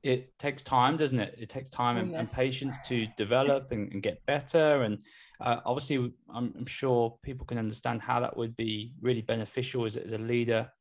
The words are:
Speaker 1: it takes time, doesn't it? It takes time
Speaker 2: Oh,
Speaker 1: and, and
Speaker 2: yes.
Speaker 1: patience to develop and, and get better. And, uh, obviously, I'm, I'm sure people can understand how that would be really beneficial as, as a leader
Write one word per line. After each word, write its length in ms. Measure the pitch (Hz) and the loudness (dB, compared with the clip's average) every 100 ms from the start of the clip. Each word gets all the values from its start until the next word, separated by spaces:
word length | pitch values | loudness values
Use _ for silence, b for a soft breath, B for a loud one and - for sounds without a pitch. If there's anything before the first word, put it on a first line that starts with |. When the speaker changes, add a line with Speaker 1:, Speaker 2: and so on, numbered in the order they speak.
Speaker 1:
it 360 | 143 127 - _ | 2 0 -2 _
takes 240 | 143 135 | -6 -6
time, 340 | - 131 127 160 | 2 4 6 4
doesn't 220 | 147 127 | 2 2
it? 160 | 101 - | -2 -8
It 100 | 113 | -10
takes 220 | 135 131 | -10 -10
time 260 | - 123 120 | -2 0 0
Speaker 2:
Oh, 40 | |
Speaker 1:
and, 140 | 110 | -2
and 140 | - 117 | -4 -4
Speaker 2:
yes. 60 | |
Speaker 1:
patience 420 | - 131 131 139 131 - | 0 0 0 -6 -8 -2
to 200 | 123 110 - | -2 -2 -4
develop 560 | 104 123 139 139 135 | 2 4 4 2 0
and, 200 | 113 101 | -6 -4
and 100 | 98 | -2
get 220 | 104 - - | -4 -4 -2
better. 560 | 143 135 165 156 143 | -2 2 4 6 6
And, 160 | 113 104 B B B B | 2 -2 B B B B
uh, 200 | 123 120 | 0 0
obviously, 320 | - 131 139 139 120 - _ | 0 -2 0 0 0 -4 _
I'm, 220 | 117 120 - | -6 -6 -6
I'm 100 | 127 | -10
sure 500 | - 139 120 117 120 | -2 2 4 2 -2
people 240 | - 131 - | -10 -10 -6
can 120 | 120 | -4
understand 440 | 110 110 127 113 | -4 -2 -4 -4
how 180 | - 120 | 0 0
that 160 | 123 - | 0 -2
would 180 | 117 117 | -6 -4
be 360 | 113 107 110 131 | -4 -4 -8 -4
really 220 | 120 120 | 0 0
beneficial 600 | 110 117 107 - 127 131 | 0 -2 -2 -4 -4 -2
as, 120 | 113 117 | -2 -4
as 160 | - | -8
a 60 | 110 | -6
leader 520 | 113 120 117 113 110 _ | 0 0 2 2 0 _